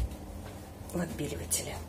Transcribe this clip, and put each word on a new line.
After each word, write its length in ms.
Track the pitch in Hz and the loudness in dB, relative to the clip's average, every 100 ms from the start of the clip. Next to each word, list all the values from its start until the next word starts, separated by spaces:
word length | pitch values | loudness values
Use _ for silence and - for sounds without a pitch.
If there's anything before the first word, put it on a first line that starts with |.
| - - - - - - - - - | 2 2 -6 -6 -6 -8 -8 -8 -2
в 60 | 175 | 2
отбеливателе. 760 | 170 - 147 151 - - - - | 2 2 0 0 2 2 2 -2